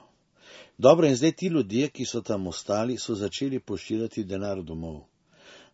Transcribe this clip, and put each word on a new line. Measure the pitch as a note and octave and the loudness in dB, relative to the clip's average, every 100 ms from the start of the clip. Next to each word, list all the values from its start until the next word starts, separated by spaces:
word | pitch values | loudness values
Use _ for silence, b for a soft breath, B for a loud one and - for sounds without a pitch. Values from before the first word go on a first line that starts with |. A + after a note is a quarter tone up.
| - _ _ b b b b - | -20 _ _ b b b b 4
Dobro, | B2+ E3 D#3+ | 8 8 6
in | B2+ | 4
zdaj | D#3 | 2
ti | - F#3 | 2 0
ljudje, | D#3+ G#2 G#2+ C#3+ | 0 0 0 -2
ki | - | -4
so | B2 A#2 | -6 -6
tam | - G#2+ F#2 | -4 -4 -4
ostali, | E2+ - G#2 A#2 A#2+ | -6 -2 -2 -2 -4
so | - | -4
začeli | A2 G2+ - C#3 B2+ | -4 -4 -4 -4 -4
pošiljati | - F#2+ - A2 A2+ - | -6 -8 -4 -4 -4 -6
denar | G2 F#2+ G2+ F#2+ | -6 -6 -4 -6
domov. | F2 D#2+ E2 D2+ - _ _ b b b b | -8 -10 -10 -12 -16 _ _ b b b b